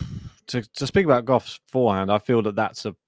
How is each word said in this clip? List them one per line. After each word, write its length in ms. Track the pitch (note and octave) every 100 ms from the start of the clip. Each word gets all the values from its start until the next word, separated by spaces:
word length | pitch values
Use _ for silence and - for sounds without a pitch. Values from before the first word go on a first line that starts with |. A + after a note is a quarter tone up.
| - - - - -
to, 140 | B2
to 260 | A2 - C#3
speak 180 | G3+ F3
about 200 | B2 A#2
Goff's 340 | B2 - - _
forehand, 440 | C3 A#2+ F#2+ F#2+
I 60 | G#2
feel 220 | - A#2
that 120 | G#2+ G2+
that's 300 | G#2+ - A2
a 100 | F2